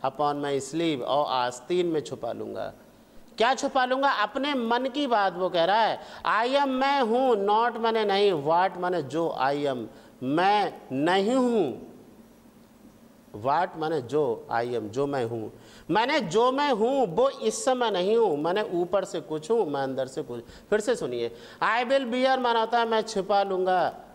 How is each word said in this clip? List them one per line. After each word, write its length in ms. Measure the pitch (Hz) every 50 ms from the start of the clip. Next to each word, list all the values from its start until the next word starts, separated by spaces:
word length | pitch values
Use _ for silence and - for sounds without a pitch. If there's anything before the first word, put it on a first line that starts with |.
| -
"upon 380 | 135 135 - 147 147 143 143 143
my 140 | 143 143 135
sleeve", 420 | 127 - 147 160 170 165 151 131
और 240 | 117 - 127 143 147
आस्तीन 580 | - 123 127 123 123 123 - - - 180 180 175
में 160 | 175 160 151
छुपा 300 | 135 - 135 113 113 117
लूँगा। 420 | 113 107 107 107 107 104 104 101 101 - - - - - - - - - - - -
क्या 160 | - 214 240 269
छुपा 320 | - - 277 - 269 254
लूँगा? 240 | 247 262 262 277 277
अपने 440 | 226 - 208 208 - 269 269 294 285
मन 320 | 254 233 226 233 247 254
की 220 | 269 - 285 294
बात 260 | 262 233 208 196 190 175
वो 160 | 175 185 180
कह 140 | 170 170 165
रहा 180 | 175 196 226
है। 180 | 226 190 143 - - - - - -
"I 200 | - 180 208 233 254 269
am", 120 | 277 285
मैं 340 | 269 262 254 262 277 285 277
हूँ, 460 | 254 214 226 247 269 262 233 202 196
not 300 | 202 208 220 233 240 226
माने 280 | 233 226 226 226 226 214
नहीं, 280 | 202 196 196 208 202 185
what 440 | 151 139 147 165 170 185 190 185
माने 240 | 180 180 180 180 175
जो, 340 | 147 127 139 160 170 156 - -
I 140 | 127 139 143 147 143
am, 200 | 139 131 123 110 110 - - - - - - 127
मैं 580 | 131 147 165 180 196 208 208 196 156 - - - -
नहीं 440 | 127 131 147 170 185 196 196 214 254
हूँ, 520 | 262 247 247 240 220 175 131 107 - - - - - - - - - - - - - - - _ - - - - - - - - - - - - - - - -
what 300 | 104 107 131 143 160 180 185 175
माने 240 | 165 156 156 165 151
जो, 460 | 123 110 131 151 151 127 113 - - -
I 140 | 113 117 120
am, 140 | 123 123 113
जो 280 | 107 104 101 127 143
मैं 180 | 143 143 135 120
हूँ। 280 | 113 120 117 107 101 - - - - - - - -
मैंने 280 | 160 208 233 262 302 311
जो 320 | 220 170 156 220 240 254
मैं 200 | 254 277 294 294
हूँ 360 | 262 190 220 240 277 277 247
वो 220 | 180 160 196 254 277
इस 360 | 262 - 220 220 220 - -
समय 260 | 269 254 247 240 220
नहीं 260 | 202 180 180 196 220
हूँ, 200 | 233 226 196 151
मैंने 240 | 143 151 175 185 208
ऊपर 440 | 214 - 185 170 180 175 - 196 185
से 140 | 175 - 170
कुछ 320 | 143 - 156 156 151 -
हूँ, 180 | 220 233 202 151
मैं 120 | 143 139
अंदर 260 | 135 135 131 131 131
से 140 | 127 - 160
कुछ। 220 | 143 - 120 120 113 - - - - -
फिर 100 | 208 214
से 160 | 208 - -
सुनिए, 360 | - 165 131 123 120 117 117 - - - - - - -
"I 220 | 190 220 240 254
will 260 | 233 269 277 269 233
bear" 280 | 233 254 254 262 262 254
माना 200 | 247 240 233 226
होता 200 | 226 226 240 240
है 80 | 233
मैं 140 | 226 226 220
छुपा 420 | 220 220 - 202 180 196 208 202 202
लूँगा 520 | 196 190 185 185 185 185 180 160 127 - - - -